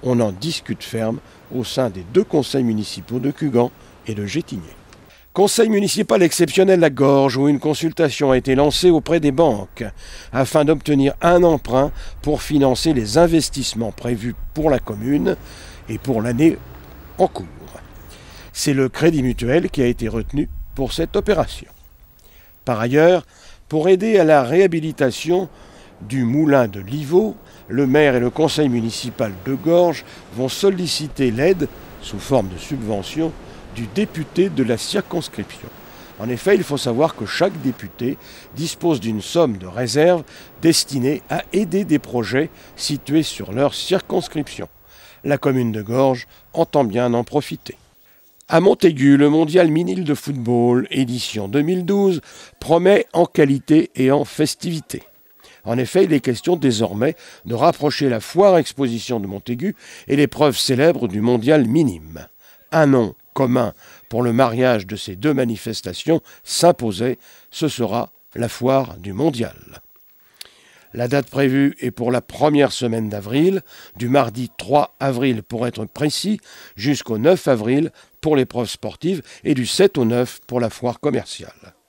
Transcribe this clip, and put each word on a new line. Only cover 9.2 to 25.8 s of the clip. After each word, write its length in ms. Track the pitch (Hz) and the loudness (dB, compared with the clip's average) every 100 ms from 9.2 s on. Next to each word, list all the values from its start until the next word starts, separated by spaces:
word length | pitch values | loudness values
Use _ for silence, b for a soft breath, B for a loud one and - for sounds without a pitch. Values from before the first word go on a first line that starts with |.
| 147 | 0
banques 520 | 135 165 104 98 - 110 B B B B | 2 2 2 -6 -10 -12 B B B B
afin 360 | 123 131 156 147 | -2 2 2 4
d'obtenir 480 | 156 - 143 139 - | 2 2 2 2 2
un 200 | 170 175 | 4 6
emprunt 480 | 175 156 - 123 143 B B B | 6 2 0 0 0 B B B
pour 220 | - 147 | -4 -4
financer 500 | - 151 135 123 165 | 0 2 2 2 0
les 240 | 139 104 123 | 0 0 2
investissements 760 | 175 165 - 139 123 107 113 | 4 4 0 -6 -6 -6 -8
prévus 420 | - 120 120 120 - - | -6 -6 -6 -6 -8 -10
pour 160 | - 156 | -2 0
la 100 | 127 | 0
commune 580 | - 104 113 147 190 - B B B B - | -2 -8 -2 0 0 -4 B B B B -12
et 80 | 110 | -10
pour 240 | - 113 | -4 -2
l'année 380 | 117 120 160 - - - - - - - | -2 4 2 2 -10 -20 -20 -20 -20 -2
en 120 | 285 | -2
cours. 180 | - 175 - - - - - B B B B B | -2 -14 -16 -20 -20 -20 -20 B B B B B
C'est 220 | - - | -6 -2
le 160 | 135 131 | 0 0
Crédit 320 | - 165 160 | 2 2 2
Mutuel 480 | 127 113 117 151 170 | -2 -2 0 0 0
qui 100 | - | 0
a 60 | 120 | 0
été 200 | 123 113 | 0 -4
retenu 440 | 113 107 143 - - - | -6 -6 -4 -4 -8 -12
pour 180 | - 131 | -8 -6
cette 240 | - 170 202 | -4 -4 -2
opération. 540 | 202 175 123 - - - - _ _ _ b b b b - | 0 0 -2 -6 -18 -20 -20 _ _ _ b b b b -6
Par 120 | 113 | -2
ailleurs, 440 | 117 143 160 180 - b b b - | 0 4 6 4 0 b b b -6
pour 180 | 156 165 | -2 4
aider 300 | 185 220 208 | 4 4 4
à 60 | |
la 180 | 160 151 | 6 6
réhabilitation 1040 | 120 160 190 165 156 151 135 - 156 175 190 B B B | 6 4 4 2 -4 0 0 0 0 0 -2 B B B